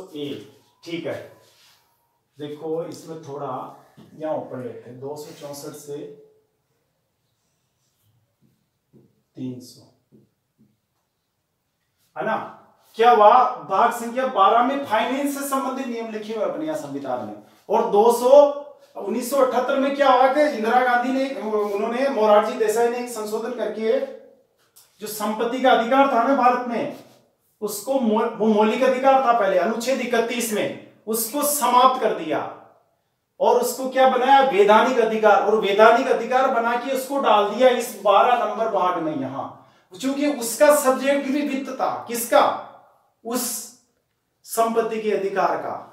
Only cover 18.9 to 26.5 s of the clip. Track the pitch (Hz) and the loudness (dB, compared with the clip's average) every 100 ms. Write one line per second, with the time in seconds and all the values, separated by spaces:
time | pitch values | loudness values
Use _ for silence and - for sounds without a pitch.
18.9 | 196 196 233 - 277 254 262 254 269 277 | -12 -8 -6 -2 0 0 0 -2 -2 -2
19.9 | 285 269 247 269 294 294 220 226 247 254 | 0 4 4 4 2 0 0 0 2 2
20.9 | 240 254 269 269 - 214 214 208 202 226 | 0 0 -2 -4 -6 -4 -4 -2 -4 -4
21.9 | 240 277 214 214 208 220 240 214 214 240 | -2 -2 0 4 4 2 -2 -2 0 -2
22.9 | 247 240 214 208 214 240 226 208 214 220 | -2 -8 -10 -8 -6 -6 -8 -8 -4 -2
23.9 | 269 269 - - _ _ _ _ _ _ | -2 -4 -12 -20 _ _ _ _ _ _
24.9 | _ 202 - 214 220 247 254 254 226 233 | _ -14 -8 -6 -4 -4 0 2 2 4
25.9 | 277 269 233 247 269 254 | 2 4 2 2 2 2